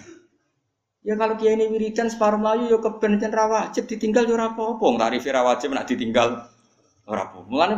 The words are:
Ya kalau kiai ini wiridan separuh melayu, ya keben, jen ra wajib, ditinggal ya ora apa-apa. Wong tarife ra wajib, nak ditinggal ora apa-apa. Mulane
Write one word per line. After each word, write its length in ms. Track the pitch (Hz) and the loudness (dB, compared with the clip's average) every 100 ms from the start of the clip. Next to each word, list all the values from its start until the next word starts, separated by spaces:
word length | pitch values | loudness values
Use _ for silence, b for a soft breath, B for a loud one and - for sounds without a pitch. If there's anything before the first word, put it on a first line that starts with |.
| - - _ _ _ _ _ _ _ _ | -20 -20 _ _ _ _ _ _ _ _
Ya 160 | 208 214 | -6 -2
kalau 160 | 220 | -2
kiai 240 | 220 220 220 | 0 0 2
ini 80 | 220 | 0
wiridan 400 | 220 220 226 233 | -2 -2 -2 -4
separuh 320 | 226 208 208 | 0 2 2
melayu, 320 | 214 220 240 | 0 0 2
ya 80 | 220 | 2
keben, 400 | 226 220 214 202 | 0 -2 0 2
jen 160 | 220 | 0
ra 160 | 220 214 | 0 2
wajib, 400 | 220 180 - 160 | 0 -2 -6 -6
ditinggal 400 | 214 220 226 233 | -4 0 2 2
ya 80 | 233 | 2
ora 160 | 226 | -2
apa-apa. 240 | 226 220 233 | -4 -6 0
Wong 240 | 170 117 | 2 2
tarife 240 | 113 120 139 | 0 0 0
ra 80 | 131 | 2
wajib, 320 | 123 120 143 | 2 2 -2
nak 160 | 131 110 | -4 -4
ditinggal 560 | 117 113 117 120 120 - _ _ _ _ _ - | -4 0 2 2 0 -12 _ _ _ _ _ -8
ora 120 | 107 95 | -6 -6
apa-apa. 240 | 92 90 | -12 -6
Mulane 240 | 131 180 | 0 0